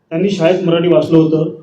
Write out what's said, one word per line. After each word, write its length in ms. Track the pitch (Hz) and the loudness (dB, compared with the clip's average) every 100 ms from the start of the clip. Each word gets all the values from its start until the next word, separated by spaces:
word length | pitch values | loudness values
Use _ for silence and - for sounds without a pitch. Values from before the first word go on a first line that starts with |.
| - | -10
त्यांनी 200 | 165 196 | -4 -2
शाळेत 340 | 180 165 185 | 0 0 0
मराठी 240 | 170 170 170 | 0 0 2
वाचलं 300 | 151 - 160 | 0 2 2
होतं. 360 | 156 156 - - | 2 0 -4 -8